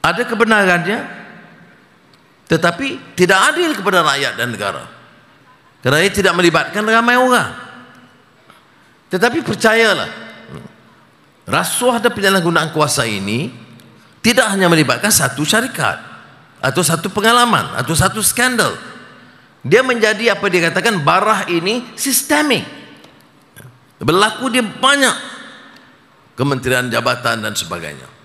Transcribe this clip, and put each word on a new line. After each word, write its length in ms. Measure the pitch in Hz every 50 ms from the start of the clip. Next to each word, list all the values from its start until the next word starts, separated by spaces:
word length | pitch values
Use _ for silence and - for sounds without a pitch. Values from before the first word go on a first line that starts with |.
| -
Ada 240 | 156 175 208 247
kebenarannya, 720 | 247 233 208 233 220 220 208 196 185 175 175 160 180 214 - - - - - - - - - - - - - - - - - _ _ _ _ _ _ _ _ _ _ _ _ _ _
tetapi 640 | 170 156 175 170 170 - 269 269 - - - - -
tidak 380 | - 180 175 196 190 214 285 311
adil 180 | 339 359 320
kepada 320 | 285 202 185 202 185 180 160
rakyat 320 | 151 139 139 139 123 -
dan 160 | 110 117 120
negara. 320 | 113 98 101 98 85 69 - - - - - - - - _ _ _ _ _ _ - _ _ _ _ _
Kerana 240 | - 127 139 156 180
ia 80 | 196
tidak 240 | 196 202 185 185 170
melibatkan 480 | 175 180 170 156 160 139 - 185 208 214
ramai 320 | 214 226 226 233 233 240
orang. 380 | 254 254 254 247 226 139 107 - - - - - - - - - - - _ _ _ _ _ _ _ _ _ - - _ _ _ _ _ _ _ _ _
Tetapi 380 | _ - 160 196 240 240 330 -
percayalah, 680 | - 214 - - 220 220 226 226 220 190 143 92 - - - - - - - - - - - - - - _ _ - - _ _ _ _ _ _ _ _ _ _
rasuah 560 | - - 151 180 - - - 247 247 240 233 208
dan 80 | 240
penyalahgunaan 640 | - 202 190 190 196 190 165 175 170 165 156 156 160
kuasa 320 | 156 151 139 - - 120
ini 440 | 113 107 98 98 101 107 123 160 240 - - - - - - - - - - - - _ _
tidak 320 | - 214 196 226 233 214
hanya 160 | 202 196 185
melibatkan 400 | 175 165 160 151 135 123 117 -
satu 400 | 208 214 - 151 127 - 143 151
syarikat 520 | 151 214 220 240 262 - - 135 104 - - - - - - - - - - - _ _ -
atau 240 | - 131 135 - 175
satu 240 | - 165 165 -
pengalaman 640 | 202 190 214 202 226 233 247 247 240 202 139 104 135 - -
atau 160 | 131 156 165
satu 240 | 147 185 190 190 220
skandal. 560 | 202 - - - 247 254 247 226 180 120 90 - - - - - - - - - - - - - _ _ _ _ -
Dia 240 | 123 170 240 262
menjadi, 480 | 262 247 233 214 214 220 196 233 226 202
apa 160 | 165 175 202
dia 160 | 175 180 165
katakan, 320 | 165 170 185 175 233 214 180
barah 480 | 139 147 165 190 202 214 220 196 196
ini 480 | - 175 170 165 190 226 247 247 - -
sistemik. 720 | - - 269 247 - - - 302 294 302 294 240 156 90 - - - - - - - - - - - _ _ _ _ _ _ _ - - - - _ _ _ _ _ -
Berlaku 480 | - 160 190 208 220 220 - 247 262
di 80 | 226 254
banyak 560 | 233 196 143 - 254 269 285 285 269 233 - - - - - - - - - - - - - - - - - _ _ _ _ _ _ _ _
kementerian, 560 | - 131 143 139 127 120 127 127 123 127 123
jabatan 480 | 113 117 117 127 123 131 127 120 113 113
dan 160 | 107 110 98
sebagainya. 560 | 90 - 82 90 87 82 76 73 65 65 64 - _